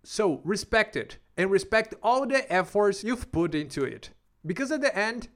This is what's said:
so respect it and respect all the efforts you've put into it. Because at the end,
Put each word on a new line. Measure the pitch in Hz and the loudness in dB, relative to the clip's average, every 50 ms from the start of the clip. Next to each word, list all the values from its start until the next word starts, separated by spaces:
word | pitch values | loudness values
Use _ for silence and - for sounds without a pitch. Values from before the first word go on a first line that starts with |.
| _ | _
so | - - - 220 190 143 131 - | -8 -2 0 2 2 0 0 -2
respect | 160 214 190 - - - 220 214 214 - | -2 -4 -4 -2 0 2 2 2 2 0
it | 139 104 - - - - _ _ | -6 -6 -6 -10 -18 -20 _ _
and | - 180 190 | -2 2 2
respect | 196 185 190 - 220 220 220 220 - - - | 2 2 2 2 2 0 0 0 -4 -4 0
all | 214 247 262 277 | 0 2 2 2
the | 240 269 262 262 - 170 | 0 0 0 0 2 2
efforts | 185 180 - - 202 208 202 196 196 - | 0 0 2 2 2 4 4 2 0 -2
you've | 220 240 226 - - - | -4 -4 -4 -4 -4 -2
put | 160 170 170 151 | 0 0 0 0
into | 151 147 139 - 147 135 | -2 -4 -4 -4 -4 -2
it. | 117 110 - - - - _ _ _ _ _ - | -2 -4 -6 -14 -18 -20 _ _ _ _ _ -6
Because | 156 175 208 277 262 311 | -6 -4 -4 -2 -2 0
at | 285 285 | 0 2
the | 262 - | 0 2
end, | 190 208 220 226 240 - - - | 0 -2 -2 -2 -6 -10 -14 -8